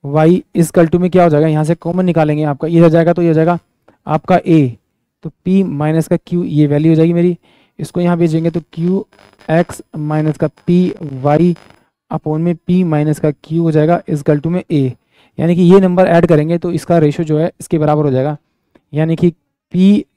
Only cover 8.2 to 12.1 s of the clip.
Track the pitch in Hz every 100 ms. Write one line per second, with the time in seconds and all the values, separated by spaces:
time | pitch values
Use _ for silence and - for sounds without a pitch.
8.2 | 170 160 165 165 156 - 170 196 - _
9.2 | _ _ - 160 175 - - 165 151 156
10.2 | 156 147 156 _ - 175 180 - 151 135
11.2 | 139 151 175 170 _ _ _ _ _